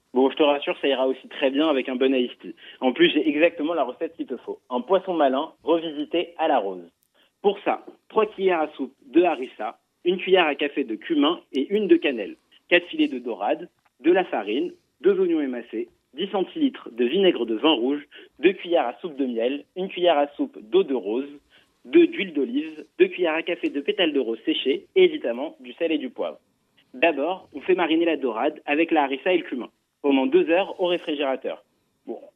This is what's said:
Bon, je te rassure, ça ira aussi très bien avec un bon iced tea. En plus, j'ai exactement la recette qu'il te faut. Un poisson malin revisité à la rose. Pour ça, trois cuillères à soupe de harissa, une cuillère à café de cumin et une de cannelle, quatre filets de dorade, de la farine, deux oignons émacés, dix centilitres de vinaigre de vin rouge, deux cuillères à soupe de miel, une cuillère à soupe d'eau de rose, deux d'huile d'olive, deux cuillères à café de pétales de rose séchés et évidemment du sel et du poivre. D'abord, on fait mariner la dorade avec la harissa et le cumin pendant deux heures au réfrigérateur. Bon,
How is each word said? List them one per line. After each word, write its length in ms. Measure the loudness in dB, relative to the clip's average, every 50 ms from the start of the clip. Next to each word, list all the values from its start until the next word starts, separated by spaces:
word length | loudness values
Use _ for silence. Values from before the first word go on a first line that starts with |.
| _ _ 0
Bon, 160 | 2 2 2
je 60 | 4
te 60 | 4
rassure, 340 | 4 4 4 2 -2 -6 -6 -2
ça 80 | 0 0
ira 180 | 0 2 0 0
aussi 200 | -2 -4 -8 -16
très 220 | -6 -2 -2 0
bien 180 | 2 2 2 2
avec 200 | 2 0 -2 -2
un 80 | -2
bon 180 | 0 2 2 2
iced 240 | 2 0 -2 -6 -12
tea. 140 | -16 -18 -18 -18 -20 -20 -12 -2
En 120 | -2 -2
plus, 180 | 4 4 4 4
j'ai 160 | 4 2 0 0
exactement 460 | 2 4 2 2 2 0 -4 -4 -2
la 80 | -2
recette 340 | -2 -2 -4 -6 -8 -8 -8
qu'il 100 | -10 -10
te 100 | -10 -10 -10
faut. 220 | -10 -12 -12 -12 _ _
Un 100 | -4 -4
poisson 320 | 0 2 0 2 2 0
malin 400 | 0 2 2 2 2 0 -4 -6 -10 _ _
revisité 680 | 0 0 0 0 -4 -8 -8 -8 -4 -2 -4 -4 -4 -6 -4
à 80 | -2 0
la 100 | 2 0
rose. 260 | 0 -2 -6 -8 -12 -18 _ _ _ _ _ _ _ _ _ _
Pour 160 | 0 0 0 0 -2
ça, 200 | -4 -4 -4 -6 -16 -20 _ _ _
trois 180 | 0 0 0
cuillères 340 | 0 -2 -2 0 0 2 2
à 80 | -2 -4 -4
soupe 180 | -8 -10 -10 -10 _ _
de 160 | 2 2 4
harissa, 560 | 4 4 2 -2 -6 -12 -10 -10 -10 -10 -10 _ _ _ _ _ _
une 140 | -2 -2 -2
cuillère 280 | 2 4 4 4 4
à 80 | 2 0
café 300 | -2 -4 -4 -2 -4 -4
de 100 | -4 -6
cumin 460 | -8 -4 -2 2 2 4 2 2 -2 -8 _
et 140 | -4 -4 -2 0
une 200 | 0 0 4 4
de 80 | 4
cannelle, 400 | 4 4 0 -2 -2 -6 -8 -10 -16 _ _ _ _ _ _
quatre 180 | 2 2 2
filets 220 | 0 -2 0 0 0
de 100 | 0 -6
dorade, 500 | -6 -6 -6 -4 -2 -2 -2 -2 -4 -14 _ _ _ _ _ _
de 120 | 2 4
la 120 | 4 4 2
farine, 480 | 0 -4 -4 -4 -2 -2 -2 -2 -4 -8 _ _ _ _ _
deux 180 | 2 2 4 4
oignons 220 | 2 2 2 0
émacés, 480 | 0 -2 -4 -8 -10 -8 -8 -8 -8 -8 _ _ _ _ _
dix 140 | -8 -6 -4
centilitres 580 | -2 -4 -4 -4 -2 0 0 0 0 -4 -14 -14
de 120 | -4 -2 0
vinaigre 400 | 0 2 4 4 4 2 2 -2
de 120 | -4 -2
vin 160 | 0 2 2
rouge, 300 | 2 2 0 -2 -2 -4 -6 -12 -20 -20 -20 -20 _ 0
deux 140 | 2 2
cuillères 340 | 2 2 -4 -2 0 0 0
à 80 | 0 -4 -8
soupe 160 | -12 -12 -6
de 100 | -4 -4
miel, 380 | -4 -2 -2 -2 -2 -4 -6 -10 _ _
une 120 | -8 -8 -8
cuillère 280 | -4 0 2 4 4
à 120 | 4 2 0 -2
soupe 220 | -6 -6 -6 -6 -16 -12 0
d'eau 140 | 2 2 2
de 100 | 2 -2
rose, 340 | -4 -2 -2 -4 -4 -6 -8 -12 -20 _ _ _ -20 _ _ _ _ _
deux 220 | 4 6 6 6
d'huile 260 | 6 2 -4 -6 -4
d'olive, 520 | -2 -4 -2 -2 -2 -4 -4 -6 -10 -14 -18 -20 _ 2
deux 80 | 2 2
cuillères 260 | 2 -2 -2 0 0
à 80 | -2
café 260 | -2 -4 -6 -4 -4 -4
de 120 | -4 -4
pétales 320 | -4 -4 -2 0 -2 0
de 80 | 0 0
rose 180 | -2 -2 -6 -4 -4
séchés 420 | -4 -4 -2 -2 -2 -2 -2 -6 _ _
et 100 | 4 4
évidemment 520 | 4 4 0 -4 -4 -4 -4 -8 -10 -12 _
du 120 | -18 -20
sel 180 | -8 -6 -2 -2
et 80 | -2 -2
du 100 | -4 -8
poivre. 300 | -8 -6 -8 -8 -8 -12 _ _ _ _ _ _ _ _ _ _ -4
D'abord, 540 | 0 0 0 2 0 -2 -4 -4 -6 -10 _
on 80 | -16 -10
fait 140 | 0 0 2
mariner 300 | 2 2 2 2 2 2
la 120 | 2 0
dorade 440 | 0 0 -2 -2 0 -2 -2 -4 -4 -4
avec 280 | -2 0 0 0 2
la 100 | 2 0
harissa 300 | 2 0 -2 -4 -2 0
et 60 | 0 0
le 40 | -2
cumin 240 | -4 -8 -8 -8 -10 _ _ _ _ _ _
pendant 260 | 0 2 2 2 2
deux 220 | 4 4 4 4 4
heures 280 | 2 0 0 -2 -4 -4
au 60 | -2
réfrigérateur. 800 | -2 -2 -4 -4 -6 -4 -4 -2 -2 -4 -4 -6 -8 -10 -10 _ _ _ _ _ _ _ _ _
Bon, 140 | -14 -14 -14 -14 -20 _